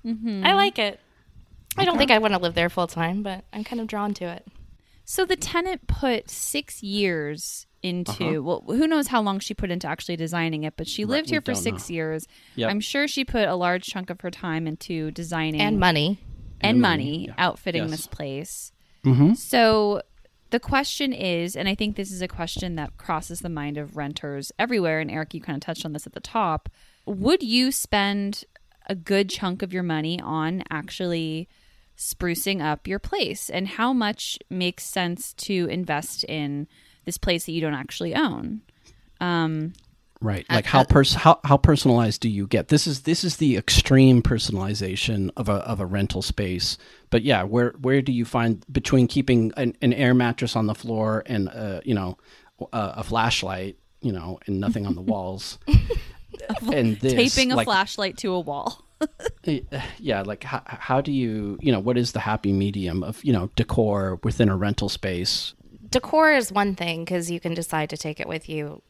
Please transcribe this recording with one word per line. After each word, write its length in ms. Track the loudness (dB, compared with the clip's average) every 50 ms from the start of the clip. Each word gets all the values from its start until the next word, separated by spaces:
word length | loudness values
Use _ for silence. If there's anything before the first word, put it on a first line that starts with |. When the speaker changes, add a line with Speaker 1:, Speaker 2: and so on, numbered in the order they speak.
| -4
Speaker 1:
Mm-hmm. 380 | -6 -6 -4 -4 -4 -4 0 2
Speaker 2:
I 80 | 4 4
like 260 | 4 4 2 2 -2
it. 200 | -2 -2 -4 -8 _ _ _ _ _ _ _ -20 -20 _ -20 -20 _ _ -2
I 80 | 0 0
don't 100 | 2 4
Speaker 3:
Okay. 40 | 2
Speaker 2:
think 120 | 4 6
I 60 | 6 4
wanna 200 | 4 2 2 2
live 160 | 0 0 2
there 140 | 2 0 2
full 180 | 2 0 -2
time, 340 | -2 -2 -2 -2 -2 -2 -4
but 220 | -4 -6 -8 -10 -14 _ -10
I'm 100 | -10 -8
kind 160 | -8 -6 -6
of 60 | -6
drawn 260 | -6 -4 -4 -2 -4 -4
to 100 | -6 -6
it. 220 | -8 -10 -12 -16 -20 _ -20 -20 -20 -20 _ _ _ _ _ _
Speaker 1:
So 200 | -8 -2 -2 0
the 100 | 0 0
tenant 500 | -2 -2 -4 -2 -2 -2 -2 -6 -6 -4
put 420 | -4 -4 0 0 0 0 0 -4 -8
six 500 | -10 -8 -8 -4 -4 -6 -6 -8 -16 -12
years 840 | -8 -4 0 0 0 0 0 -2 -4 -6 -8 -8 -10 -12 -12 -12 -16 _ _ _ -6
into, 280 | -4 -4 -4 -4 -6 -4 -2 -2 -2 -2 -2
Speaker 3:
Uh-huh. 40 | -2
Speaker 1:
well, 200 | -4 -4 -4 -4
who 200 | -2 0 2 2
knows 200 | 2 2 0 0
how 140 | 2 0 0
long 180 | 0 0 -2 -2
she 140 | -4 -8 -6
put 160 | -6 -4 -4
into 160 | -4 -4 -4
actually 280 | -6 -8 -8 -6 -8 -6
designing 480 | -4 -4 -4 -2 -2 -2 -2 -2 -4 -6
it, 120 | -6 _
but 100 | -8 -10
she 160 | -8 -6 -6 -4
Speaker 3:
Right, 60 | -2
Speaker 1:
lived 160 | -2 -2 0 0
Speaker 3:
we 20 | -4
Speaker 1:
here 60 | -2
for 120 | -2 -2 -4
Speaker 3:
don't 80 | -2
Speaker 1:
six 280 | -2 -4 -4 -6 -8 -8
Speaker 3:
know. 40 | -6
Speaker 1:
years. 320 | -4 -4 -4 -4 -6 -8 _ _ -20 _ _ _
Speaker 3:
Yep. 140 | -2 0 0
Speaker 1:
I'm 80 | 0 -2
sure 280 | -4 -2 -2 -2 -2
she 160 | 0 -2 -4 -4
put 240 | -2 0 0 2
a 80 | 2 0
large 300 | 0 2 0 0 0 -4
chunk 240 | -6 -10 -10 -8 -8
of 120 | -10 -8
her 100 | -8 -10
time 340 | -10 -6 -6 -4 -4 -2 -4
into 440 | -4 -6 -8 -8 -8 -6 -4 -4 -6
designing. 500 | -6 -8 -8 -6 -4 -2 -2 -2 0 0
Speaker 2:
And 180 | 0 0 2 4
money. 400 | 4 4 4 4 2 0 -2 -4 -8 -16 -14 -14 -14 -16 -8 -2
Speaker 1:
And 100 | 0 4 4
Speaker 3:
And 60 | 6
Speaker 1:
money, 220 | 6 4 2 2 0
Speaker 3:
money, 200 | -2 -4 -6 -8
yeah. 60 | -8 -2
Speaker 1:
outfitting 460 | 0 0 0 0 -2 -6 -4 -2 -2 -2
Speaker 3:
Yes. 80 | -2
Speaker 1:
this 160 | -4 -6 -8
place. 640 | -10 -10 -10 -8 -8 -8 -10 -10 -12 -12 -14 -14 -16 _ _ _ _ _ _ 4
Speaker 3:
Mm-hmm. 280 | 4 6 8 8 6 6
Speaker 1:
So 680 | 4 0 0 4 6 6 6 6 4 2 2 0 -2 -6 _ _ -20 -20 _ _ _ _ _
the 100 | -4 -4
question 540 | -2 0 0 0 0 -2 -4 -4 -2 -4 -2
is, 420 | -2 -2 -2 0 0 -2 -4 -4
and 140 | -4 -2 -2
I 60 | 0
think 200 | 0 -2 -4 -2
this 160 | -6 -8 -8
is 100 | -6 -8
a 60 | -8
question 480 | -8 -6 -8 -8 -6 -6 -6 -6 -6 -6
that 220 | -6 -6 -8 -10
crosses 420 | -14 -6 -4 -4 -4 -4 -8 -12 -10
the 100 | -8 -8
mind 280 | -6 -6 -6 -6 -6
of 180 | -8 -10 -10 -8
renters 560 | -8 -8 -6 -8 -8 -8 -8 -8 -8 -10 -12 -4 -4
everywhere, 400 | -2 0 0 0 2 2 0 0
and 100 | -2 -4
Eric, 240 | -6 -6 -8 -8 -10
you 40 | -12
kinda 180 | -8 -6 -8 -6
touched 240 | -6 -8 -8 -8 -8
on 80 | -8 -8
this 120 | -8 -10
at 80 | -12 _
the 60 | -14
top, 500 | -14 -6 -2 0 0 0 0 -2 _ -10 _ _ -20 _ _ _ _
would 360 | -8 -6 0 2 4 4 4
you 300 | 2 2 4 4 4 4
spend 720 | 0 -2 -4 0 0 2 2 2 0 -2 -2 -4 -4 -8 -12 _ _ -20 _ _ _ _ _
a 80 | -8 -8
good 340 | -8 -2 0 2 2 2 0
chunk 320 | -2 -4 -4 -4 -4 -4
of 100 | -6 -6
your 120 | -4 -4 -2
money 360 | -2 -2 -2 -2 -2 -4 -4
on 440 | -6 -4 -4 -2 -2 -2 -4 -4 -6 -6
actually 800 | -8 -8 -8 -10 -8 -6 -4 -2 -2 -2 -2 -4 -4 -6 -8 _ _ _ _ _ _ _ _ _ _
sprucing 640 | -10 -10 -10 -8 -4 -2 -2 -2 -2 -2 -2 -2 0
up 260 | 0 -2 -2 -4 _
your 120 | -6 -6 -6
place? 500 | -4 -4 -2 -2 0 -2 -2 -8 -8 -6
And 180 | -4 -4 -4 -4
how 240 | -2 -2 0 0 2
much 440 | 0 0 -2 -4 -6 -8 -10 -10 -10 -10 _
makes 340 | -4 -2 -2 -2 -2 -4 -12
sense 480 | -6 -4 -2 -2 -2 -2 -6 -8 -14 -12
to 320 | -12 -6 -2 0 0 0
invest 560 | 0 -2 -4 -2 -2 -4 -4 -4 -6 -6 -6 -6
in 420 | -4 -4 -4 -4 -4 -4 -6 -8 _ _ _ _ _ _ _ _
this 120 | -10 -8
place 280 | -4 0 2 2 0 0
that 60 | -2 -4
you 80 | -2
don't 120 | -2 -2 -2
actually 420 | -4 -6 -10 -8 -6 -6 -2 0
own? 460 | 0 0 0 -2 -4 -6 -8 -8 -10 _ _ _ _ _ -20 -20 _ _ _ _ _
Um, 520 | -2 0 2 2 2 0 0 -2 -4 -6 -8 -12 _ _ _ _ _ _ _ _
Speaker 3:
Right. 240 | -2 -2 -2 -2 -2 0
Speaker 2:
Uh, 60 | 0
Speaker 3:
Like, 100 | 0 2
how 160 | 6 6 6
Speaker 2:
uh, 20 | 6
Speaker 3:
pers-, 300 | 8 8 8 8 6 4
how, 260 | 6 8 8 6 8 6
how 100 | 4 6
personalized 640 | 6 8 6 6 6 6 6 6 6 4 2 0 0
do 80 | -2
you 180 | 0 0 0 0
get? 220 | 0 0 0 2
This 200 | 4 2 4 4
is, 160 | 0 -4 -2 0
this 200 | 0 0 0 0
is 140 | -4 0
the 180 | 2 2 4 4
extreme 680 | 2 2 4 4 4 6 8 8 10 10 10 10 8
personalization 1080 | 6 4 2 2 0 -2 -2 -2 -2 -2 -2 -4 -4 -4 -4 -2 -2 0 0 0 0 -2 -2
of 100 | -2 0
a, 60 | 0 0 0 0
of 140 | -4 -4 -4
a 60 | -2
rental 360 | -2 0 0 0 0 0 -4
space. 560 | -4 -4 -2 -2 -2 -2 -2 -2 -2 -4 -4 -6 -12 -20 -20 -20 _ _
But 140 | 2 2 4
yeah, 200 | 4 2 2 2
where, 260 | 2 2 2 2 2 -2 -2
where 220 | 0 2 2 4
do 100 | 4 2
you 140 | 0 0 0
find 400 | 0 0 0 2 2 0 -2 -4 -4
between 380 | -4 -2 0 4 6 6 6
keeping 460 | 6 4 0 2 4 4 4 4 2 0
an, 220 | 0 -2 -2 -2 _
an 120 | 2 2 4
air 200 | 4 4 6 6
mattress 440 | 6 4 2 0 -2 -4 -2 0
on 80 | 0 0
the 80 | 0 -2
floor 480 | -4 -4 -4 -2 0 0 0 0 -2 -2
and, 220 | -2 -2 -2 -2
uh, 320 | -2 -4 -8 -8 -6 -6 -6 -2
you 80 | 0 0
know, 220 | 0 0 -4 -6 _ _ _ -20 -20 _ _ _ _ -14 -8 -4
a, 220 | -4 -4 -4 -6
a 60 | -8 -6
flashlight, 760 | -2 0 2 2 2 0 -2 -4 -4 -6 -6 -6 -8 -10 _ _ _ _ _
you 100 | -4 -4
know, 280 | -4 -4 -6 -8 -10 -10 -6
and 140 | -4 -4 -2
nothing 260 | 0 -2 -2 -2 -2
on 100 | -2 -4
the 60 | -4
walls, 560 | -2 -2 -2 -2 -2 -6 -8 -8 -10 -12 -14 -10 0
Speaker 1:
<laughs> 1120 | 6 6 6 6 4 -4 -4 -6 -8 -16 -18 -18 -18 -18 -16 -8 -8 -6 -4 -2 0 2
Speaker 3:
and 240 | 2 2 2 2 2
this, 140 | 2 2 4
Speaker 1:
Taping 380 | 6 4 4 4 2 2 4
a 40 | 4
Speaker 3:
like 100 | 2 2
Speaker 1:
flashlight 520 | 2 2 2 2 0 -2 -4 -4 -4 -4 -4
to 140 | -4 -2 -2
a 60 | -2
wall. 440 | -2 -4 -6 -4 -6 -6 -8 -8 _ _ _ _
<laughs> 80 | -4 -4 -4 -6 -8 -8 -8 -4 -2
Speaker 3:
Y-, 160 | -2 -2 -2 -2 -6 -8 -8 -8 -10 -12 -6
yeah, 220 | -2 -2 -2 -2 -2
like, 200 | -4 -8 -8 -8
how, 180 | -8 -8 -8 -8
how 340 | -10 -14 -12 -4 0 0 2
do 120 | 2 2 0
you, 440 | 0 0 0 -2 -2 -4 -4 -6 0
you 100 | 2 2
know, 80 | 2 4
what 180 | 2 2 2
is 140 | 2 0 0
the 80 | -2 -4
happy 320 | -2 -2 -2 0 2 2
medium 500 | 2 4 2 0 0 -2 -2 -2 -2 -4 -4
of, 200 | -6 -8 -4 2
you 80 | 2
know, 180 | 2 2 2 0 0
decor 640 | -2 0 2 2 2 2 2 2 0 0 -2 -4 -2 -2
within 260 | -2 2 4 4 4
a 80 | 4
rental 320 | 2 0 0 0 0 -2 -4
space? 640 | -4 -4 -4 -4 -2 -2 -2 -2 -2 -4 -4 -8 -12 _ -20 -20 -20 -20 -12 -2
Speaker 2:
Decor 440 | -2 -2 0 2 4 6 6 8 6
is 180 | 4 2 2
one 240 | 0 2 2 2 0
thing 300 | -2 -2 -4 -2 -4 -4
'cause 260 | -2 -2 -2 -2 -2
you 80 | -6 -4
can 140 | -2 -4 -2
decide 360 | -2 -4 -2 -2 -2 -2 -2
to 60 | -6
take 220 | -8 -6 -8 -6 -6
it 80 | -8
with 220 | -6 -6 -8 -8 -8
you 320 | -8 -6 -6 -8 -10 -14 _